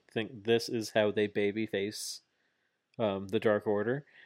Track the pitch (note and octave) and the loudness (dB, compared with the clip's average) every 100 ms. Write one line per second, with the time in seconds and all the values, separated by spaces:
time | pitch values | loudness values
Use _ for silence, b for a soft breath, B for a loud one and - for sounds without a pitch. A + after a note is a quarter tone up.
0 | _ A#2 G#2 A#2 G#2 A#2 A#2+ A#2+ G#2 A2+ | _ -6 -6 -6 2 2 2 -4 0 2
1 | G#2 G#2 G#2 G#2 G2+ G#2+ A2 G2 G2+ - | 4 2 0 2 0 0 -2 -2 -4 -6
2 | - - _ _ _ _ _ _ _ - | -10 -12 _ _ _ _ _ _ _ -4
3 | G#2+ G2 F#2+ G#2+ A2+ G#2 A2 G2+ G#2+ C#3 | -2 -2 -2 0 2 2 2 0 0 -4
4 | b b | b b